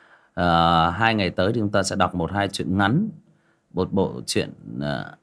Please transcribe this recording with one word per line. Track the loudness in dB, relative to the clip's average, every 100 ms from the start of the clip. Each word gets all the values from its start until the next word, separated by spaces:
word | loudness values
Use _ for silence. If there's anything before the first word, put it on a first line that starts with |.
| _ _ _
Ờ, | -2 2 4 6 4 2
hai | 2 2
ngày | 2 0
tới | 0 0
thì | 0
chúng | 0
ta | 0
sẽ | 0 0
đọc | 0
một | 0 -2
hai | -2 -2
truyện | -4 -4 0
ngắn, | 2 2 -2 -8 _ _ _ _ _
một | -6 -2
bộ | -2 -2 -4 -4
truyện, | -4 -4 -8 -14 -8
ờ, | -6 -6 -8 -16